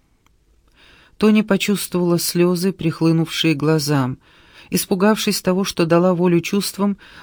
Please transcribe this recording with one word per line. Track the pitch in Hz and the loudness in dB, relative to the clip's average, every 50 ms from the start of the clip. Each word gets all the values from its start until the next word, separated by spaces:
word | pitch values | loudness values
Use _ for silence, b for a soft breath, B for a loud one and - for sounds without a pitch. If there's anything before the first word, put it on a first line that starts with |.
| _ _ _ _ _ _ _ _ _ _ _ _ _ b b b b b b b b b b _ | _ _ _ _ _ _ _ _ _ _ _ _ _ b b b b b b b b b b _
Тони | 208 214 214 214 | 2 4 4 4
почувствовала | 214 - 196 185 - - 202 175 - - - 180 180 175 175 170 | 2 2 0 0 2 -2 -2 -2 -4 -4 -4 -2 0 0 0 0
слезы, | - - - 175 175 180 180 170 180 196 | -2 -2 0 0 0 2 0 0 -2 -4
прихлынувшие | 175 - - 165 147 - 160 160 165 165 160 - - - - 160 156 | -4 -2 -4 -4 -2 0 0 2 2 2 0 -2 -4 -2 0 0 0
к | 139 | 0
глазам. | 139 151 160 160 139 143 151 139 131 123 131 - b b b b b b b b b b | 0 0 0 0 0 0 0 0 0 -2 -4 -8 b b b b b b b b b b
Испугавшись | - 185 - - 214 180 190 214 214 208 - 214 190 - | -4 -4 -2 -2 -2 0 2 2 2 2 0 -4 -4 -2
того, | - 185 185 185 202 | -2 -2 -2 -2 -2
что | - - - 175 | -4 -2 -2 0
дала | 160 165 170 180 185 185 | 2 2 2 4 2 2
волю | 165 180 180 170 170 | 2 2 2 2 2
чувствам, | 165 - - 202 185 - - - 196 202 196 B B B B B | 0 0 -4 -4 -4 -4 -6 -4 -4 -4 -4 B B B B B